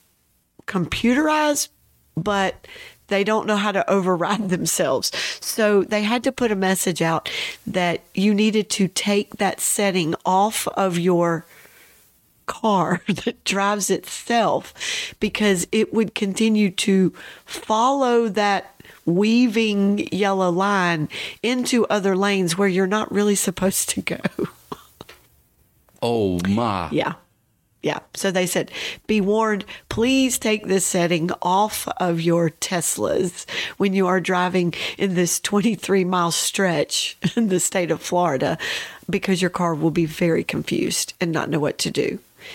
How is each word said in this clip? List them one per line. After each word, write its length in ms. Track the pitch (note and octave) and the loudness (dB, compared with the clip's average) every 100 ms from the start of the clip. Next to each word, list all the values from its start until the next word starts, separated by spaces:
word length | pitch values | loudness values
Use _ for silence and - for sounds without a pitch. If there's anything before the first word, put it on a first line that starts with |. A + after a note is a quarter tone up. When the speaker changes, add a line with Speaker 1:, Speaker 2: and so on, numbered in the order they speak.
| _ _ _ _ _ - - | _ _ _ _ _ -14 -6
Speaker 1:
computerized, 1000 | G3 E3 - A3+ B3 D#4 D#4 D4+ C#4+ - _ _ _ _ - | -2 -2 0 2 2 2 2 2 0 -4 _ _ _ _ -6
but 500 | F#3+ G3+ F#3+ - - - - - _ | -2 0 0 -4 -14 -20 -20 -20 _
they 160 | G3 | 0
don't 220 | G3+ G#3+ - | 2 0 0
know 100 | G#3 | 0
how 160 | G#3 | 0
to 160 | G3 - | 0 2
override 580 | G3 F3+ F3+ E3+ G#3 G3+ | 2 2 0 0 -2 0
<laughs> 20 | |
themselves. 600 | E3+ D#3+ - D3+ B2+ - - - - | -2 0 0 0 0 -2 -4 -6 -8
So 420 | - - G#3+ G#3 | -6 0 2 4
they 200 | F3+ G#3+ | 2 0
had 220 | G#3 B3 | 0 0
to 80 | C4+ | -2
put 200 | C4 A#3+ | 0 0
a 40 | G3+ | 2
message 460 | F#3 F#3+ - D#3+ | 2 2 0 0
out 260 | E3 E3 - - - - - | 0 0 -4 -8 -8 -10 -6
that 340 | F#3 F3 - - | -2 0 -2 -4
you 200 | - G3+ | 0 2
needed 360 | G3+ A3 G#3+ G3+ | 4 4 2 0
to 180 | - F#3+ | 0 0
take 480 | - - G3+ - - | 0 0 0 -2 -2
that 240 | G3+ - | -2 -2
setting 540 | - - G3+ F#3 D#3+ E3 | -2 0 0 0 0 -2
off 420 | E3+ F#3 G#3 - - | 0 2 2 0 -4
of 300 | - G3 E3+ | -2 0 2
your 460 | F3 F3 E3+ E3 - - - - - _ _ _ _ _ - | 2 4 2 0 -4 -18 -20 -20 -20 _ _ _ _ _ -12
car 560 | - A3+ G3 D#3+ F3 | -2 2 2 2 -2
<laughs> 40 | - | -2
that 340 | F3+ - - | -4 -4 -6
drives 460 | - F#3+ G3 G#3 F#3+ | -4 -2 0 0 0
itself 1200 | G3 - - - A#3 F#3+ - - - - - - - | -2 -4 -10 -2 2 2 0 -4 -10 -8 -6 -8 -4
because 460 | G#3+ - G#3+ F#3 E3+ | -4 0 2 2 0
it 200 | A3 A3 | 0 2
would 220 | G#3+ A3 | 0 0
continue 560 | - G3 F#3 A3 G#3+ G3+ | -2 -4 2 2 4 2
to 400 | - - F#3+ F3+ - - - | 0 2 4 4 0 -10 -20
follow 840 | - - - A3 B3 C#4 B3+ A#3+ A#3 | -14 -12 -2 2 2 2 4 2 2
that 400 | G3 G3+ G3 - - - - | 2 2 0 -4 -16 -20 -8
weaving 1000 | - F3 G#3+ A#3 B3 G#3+ A3 G3+ G3 G#3 - | -2 2 4 4 4 4 2 2 2 0 -2
yellow 360 | F#3 G3+ G3 F#3 | -2 0 2 2
line 580 | F3 G3 G3+ F3 E3 D3 - - - | 2 2 2 2 0 -2 -6 -12 -6
into 420 | A3 B3+ B3 A#3+ - | -2 -2 0 2 2
other 300 | G#3 F#3+ F#3 | 2 2 2
lanes 400 | G3+ G3 F3+ E3+ | 2 2 0 2
where 120 | G3+ | 2
you're 180 | F3+ F#3+ | 2 2
not 240 | G#3+ - | 0 0
really 240 | G3 G#3 | 0 2
supposed 540 | G3 - F3 F#3+ - - | 2 0 0 -2 0 -4
to 100 | - | -4
go. 180 | - - - - | -6 -6 -6 -4
<laughs> 80 | - - - - - _ - - _ _ _ _ _ _ _ _ | -6 -8 -18 -18 -18 _ -20 -20 _ _ _ _ _ _ _ _
Speaker 2:
Oh, 360 | A#2 A#2 G2+ F2+ F2+ | -2 0 2 0 0
my. 400 | G#2 A#2+ G2 D#2+ | 0 0 -2 -2
Speaker 1:
Yeah. 220 | D3+ - E3 _ _ _ _ _ _ | -2 -4 -6 _ _ _ _ _ _
Yeah. 200 | D3+ - - | -6 -6 -8
So 180 | - F#3+ | -6 -2
they 140 | F3+ F3+ | 0 0
said, 260 | F3+ - - - - - | -2 -4 -8 -10 -10 -2
"Be 140 | A3 | 0
warned, 440 | F#3+ G#3+ A3 G#3 - - - | 2 2 2 -2 -6 -16 -8
please 480 | - A#3+ C4+ C4 - | -2 2 4 2 0
take 300 | A3 G#3+ G#3+ | -2 -2 0
this 180 | F#3+ | 0
setting 460 | - F#3 E3+ E3+ E3+ - | 0 0 2 0 0 -2
off 460 | F3 F#3 G#3+ - - - | 0 2 0 -2 -8 -2
of 220 | F3+ E3+ | -2 0
your 300 | E3 E3+ E3+ | 2 2 2
Teslas 1000 | - - F3+ - - G#2 - F3+ - - - - - | -2 -4 -4 -2 -2 0 0 -2 -4 -10 -8 -8 -2
when 160 | G3+ | 0
you 140 | F#3+ F3+ | 2 2
are 120 | F#3 | 2
driving 540 | F3 F3+ F3+ F#3 F3 - - - | 0 0 2 2 0 -2 -8 -4
in 160 | G3 | -2
this 240 | F3 E3+ - | 0 0 -2
twenty-three 640 | - G#3 G#3 G#3 - G3 | 0 2 2 0 0 2
mile 280 | F3+ F#3 E3+ | 2 0 0
stretch 840 | D#3+ - - F#3+ D#3+ - - - - - | 0 -2 0 0 0 0 -2 -6 -4 -2
<laughs> 100 | - | 0
in 140 | A3 | 0
the 100 | F#3 | 0
state 320 | - G3 E3+ | 0 -2 -2
of 80 | D#3 | -2
Florida 560 | - F3+ F3 C3+ D3 D#3+ - - - - - | -2 0 0 0 0 -2 -4 -6 -8 -12 -6
because 320 | F#3+ - F#3 | -4 0 0
your 100 | F3+ | 0
car 260 | F#3 F3 D#3 | 0 -2 0
will 160 | D#3+ | 0
be 120 | D#3 | 0
very 380 | D#3+ D#3+ F3 E3 | -2 0 0 0
confused 720 | E3+ - D#3+ - - - - - | -2 -4 -4 -2 -2 -2 -6 -4
and 100 | F3 | -4
not 200 | D#3 - | -2 -2
know 100 | D#3 | -2
what 180 | D3 - | -2 -2
to 120 | - | -4
do." 260 | - - G3+ - _ - | -2 -4 -6 -12 _ -20